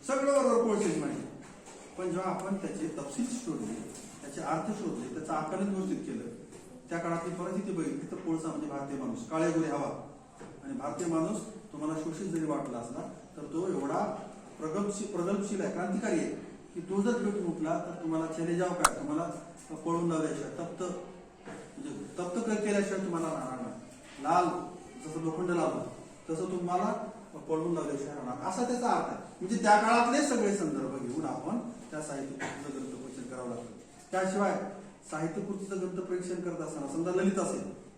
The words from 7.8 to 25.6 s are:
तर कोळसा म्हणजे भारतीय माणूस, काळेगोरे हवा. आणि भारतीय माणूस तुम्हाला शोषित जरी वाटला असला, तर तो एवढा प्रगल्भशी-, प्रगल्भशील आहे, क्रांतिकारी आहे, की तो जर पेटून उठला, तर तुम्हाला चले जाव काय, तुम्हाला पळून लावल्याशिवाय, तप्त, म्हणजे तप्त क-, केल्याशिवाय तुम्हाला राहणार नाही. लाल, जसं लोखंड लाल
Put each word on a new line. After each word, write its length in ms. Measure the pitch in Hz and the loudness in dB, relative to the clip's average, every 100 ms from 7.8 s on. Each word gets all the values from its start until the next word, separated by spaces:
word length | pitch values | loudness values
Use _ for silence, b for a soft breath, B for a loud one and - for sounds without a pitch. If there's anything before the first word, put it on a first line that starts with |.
| 139 135 - | 0 -2 -4
तर 40 | |
कोळसा 320 | 175 165 160 160 | -4 0 0 0
म्हणजे 200 | - - | -2 -4
भारतीय 300 | 139 139 135 | -4 -4 -2
माणूस, 320 | 120 110 - | -2 -4 -2
काळेगोरे 400 | 160 165 160 151 | 2 4 4 2
हवा. 340 | 147 143 - - - - - - - | 2 0 -4 -10 -16 -20 -16 -16 -12
आणि 100 | - | -6
भारतीय 340 | - - - 170 | -4 -4 -2 2
माणूस 340 | 160 175 175 - - - | 4 2 0 -6 -12 -12
तुम्हाला 220 | 147 151 156 | -4 -2 0
शोषित 240 | 165 - 175 | -2 -4 -2
जरी 180 | 160 | 0
वाटला 320 | 156 139 123 120 | 2 0 -2 -4
असला, 340 | 117 117 - - - - | -6 -6 -8 -10 -14 -12
तर 40 | |
तो 260 | 147 160 185 | -4 0 0
एवढा 360 | - 139 165 - - - - - - | 0 2 2 0 -2 -8 -12 -16 -6
प्रगल्भशी-, 480 | 156 190 202 196 196 | -2 0 0 0 -2
प्रगल्भशील 540 | 175 175 202 - 202 | 0 2 2 0 0
आहे, 100 | - | 0
क्रांतिकारी 480 | - 185 190 - - | 0 0 0 2 2
आहे, 100 | - - - - - | 2 -4 -10 -14 -10
की 80 | 175 | -10
तो 200 | 165 196 | 0 4
जर 120 | 214 | 4
पेटून 320 | 220 202 202 | 4 2 2
उठला, 320 | 175 160 156 170 | 0 0 0 0
तर 240 | - 170 | -2 -4
तुम्हाला 220 | 160 160 | 0 0
चले 300 | 160 170 165 | 0 0 2
जाव 140 | 175 180 | 2 2
काय, 300 | 175 - - | 4 2 2
तुम्हाला 240 | 143 151 170 - - - - | 0 0 0 -4 -10 -16 -12
पळून 340 | 156 165 170 170 | -6 0 2 4
लावल्याशिवाय, 420 | 160 151 - 139 | 4 2 -2 -4
तप्त, 320 | - 165 - 180 185 - - - - - - - - | -6 -6 -4 -4 -4 -8 -14 -18 -16 -14 -12 -12 -10
म्हणजे 120 | - - - - | -8 -8 -8 -4
तप्त 200 | 180 233 | -2 0
क-, 240 | 220 208 | 2 2
केल्याशिवाय 360 | 208 202 190 190 | 4 4 4 0
तुम्हाला 280 | 190 165 160 | 0 0 0
राहणार 340 | 135 - - | -2 -4 -6
नाही. 120 | 117 - - - - - | -6 -8 -14 -16 -16 -4
लाल, 220 | 143 175 175 - - - - - 156 | 4 6 6 0 -6 -10 -14 -12 -6
जसं 140 | 160 | -2
लोखंड 280 | 160 165 180 | -2 0 2
लाल 160 | 170 | 4